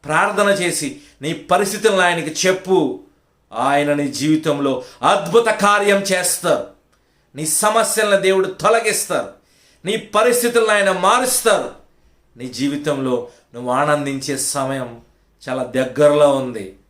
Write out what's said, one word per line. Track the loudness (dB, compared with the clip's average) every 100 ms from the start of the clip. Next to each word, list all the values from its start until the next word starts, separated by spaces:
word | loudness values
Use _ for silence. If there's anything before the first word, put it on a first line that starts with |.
ప్రార్థన | -2 0 0 2 2 2
చేసి | 0 -4 -8 -10 -20 _
నీ | -8 -8 -2
పరిస్థితులను | 0 0 0 2 4
ఆయనకి | 2 0 -4 -2
చెప్పు. | 0 0 2 2 2 -4 -16 _ _ _ _
ఆయన | -4 0 0 0 0
నీ | -2 -4
జీవితంలో | 0 0 0 -2 -2 -2 -8 -2 0
అద్భుత | 0 2 2 2 0
కార్యం | 2 2 2 0 0
చేస్తారు. | -2 -2 -2 0 -2 -2 -16 _ _ _ _ _
నీ | -10 -4 0
సమస్యలను | 2 2 0 0 2 2
దేవుడు | 4 2 0 -2
తొలగిస్తారు. | 0 2 0 -4 -2 -4 -4 -14 _ _ _ _
నీ | -6 -6 -2 2
పరిస్థితులను | 2 2 2 2 2 2
ఆయన | 2 2 2
మారుస్తారు. | 2 2 0 2 0 -2 -12 _ _ _ _ _ -14
నీ | -12 -4
జీవితంలో | -2 -2 -2 -2 -2 -2 -4 -16 _
నువ్వు | -12 -2 0
ఆనందించే | 0 -2 -4 -8 -6 -6 -4
సమయం | -4 -4 -6 -8 -14 _ _ _ _
చాలా | -10 -8 -4 -4
దగ్గరలో | -4 2 4 6 4 4
ఉంది. | -2 -8 -12 -16